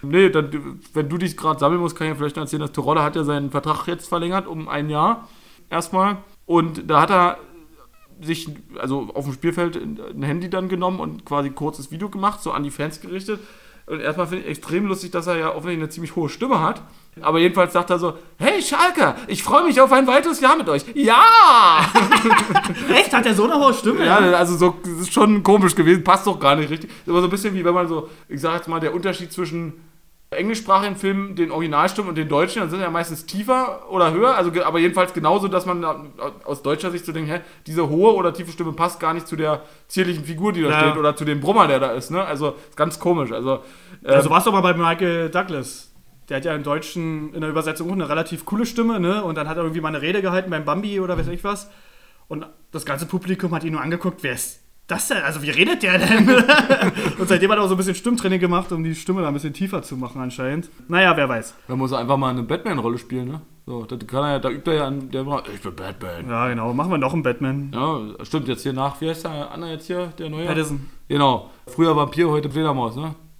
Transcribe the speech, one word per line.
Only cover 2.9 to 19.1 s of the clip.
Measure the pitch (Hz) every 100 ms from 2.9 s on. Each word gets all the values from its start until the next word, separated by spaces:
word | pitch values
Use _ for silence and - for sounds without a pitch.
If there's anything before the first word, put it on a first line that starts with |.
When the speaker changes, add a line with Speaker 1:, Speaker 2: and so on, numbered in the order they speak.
| 156
Speaker 1:
hat | 147 160
ja |
seinen | 147 147 139
Vertrag | 139 156 156 -
jetzt | 170 -
verlängert | 175 170 190 190
um | 160 156
ein | 147 151
Jahr. | 151 180 233 - - - - -
Erstmal. | 165 165 185 196 196 - - -
Und | 170 165 156 160
da | 151
hat | 165
er | 190 175 - - - - - - _ _ -
sich, | 156 165 160 143 - -
also | 131 135 107 -
auf |
dem | 139
Spielfeld | 131 165 170 175 165
ein | 73 73 - -
Handy | 139 156 175
dann | 185 185
genommen | 185 180 185
und | 156 156 -
quasi | 143 139
ein | 135
kurzes | 151 151 139
Video | 160 202
gemacht, | 196 196 208
so | 160
an | 139
die | 143
Fans | - 151 156
gerichtet. | 180 185 196 208 - - - - -
Und | 156
erstmal | 135 156 160
finde | 180
ich | 160
extrem | 151 - 170 202
lustig, | 190 185
dass | 175 165
er | 170
ja | 160
offensichtlich | 160 170 165
eine | 156
ziemlich | 165 165 -
hohe | 147
Stimme | - 254 214
hat. | 160 226 - - - -
Aber | 156 160
jedenfalls | 180 185 175
sagt | 175 175
er | 175
so, | 170 156 - _
„Hey | 262 403
Schalke, | - 285 359 349 175